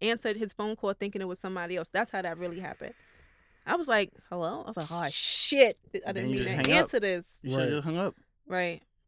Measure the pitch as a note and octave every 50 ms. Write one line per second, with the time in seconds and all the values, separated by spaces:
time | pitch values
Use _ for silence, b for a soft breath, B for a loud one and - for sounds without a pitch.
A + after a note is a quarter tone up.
0 | F#3+ A3 A#3 A#3 - - E3+ A3 A3+ G3 - - G#3 G#3+ A3 - - G3 G3 -
1 | G3+ G3+ - G3+ F#3+ F#3 F3+ - - F#3+ F#3+ F3+ E3+ E3+ F3+ F3 E3 - - F#3
2 | A#3 - - G3 F3+ F3 E3 E3 F3+ E3+ E3+ F#3 F3+ D3+ - - - - - -
3 | b b b b b b b b b b b b b - - F4 E4 C#4+ A#3 G#3+
4 | G3 - - - - - F3+ F3 E3 E3 F3 - - - A3 F3+ D#3 D3+ E3 F3
5 | E3+ C#3 - - - - - - - - D4 C#4 B3+ A3 - _ _ - - F#3+
6 | - - G3 F#3+ - - C3 - B2+ A#2+ - D3 C3 C3+ C4+ D#4 D#4+ - - A#3+
7 | G#3 G3 F#3 F3 E3+ - - - - C3+ C3 C3+ C3 B2 D3 D3 C#3+ D#3+ D#3+ F3
8 | G3 F#3 - _ _ _ _ _ _ - F#3 F3+ F3+ F3 E3+ D#3+ _ _ _ _
9 | _